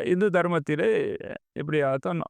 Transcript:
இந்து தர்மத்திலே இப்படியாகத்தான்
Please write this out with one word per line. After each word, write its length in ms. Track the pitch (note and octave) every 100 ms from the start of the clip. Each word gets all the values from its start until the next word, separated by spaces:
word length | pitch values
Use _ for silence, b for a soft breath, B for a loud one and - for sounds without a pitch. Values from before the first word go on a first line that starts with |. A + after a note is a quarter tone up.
இந்து 220 | - F#3 G#3
தர்மத்திலே 600 | F3 F3 E3 D3 D3+ G#3+ F#3+ B2+ - - - _
இப்படியாகத்தான் 640 | - D3 D#3 C3+ C3+ E3 E3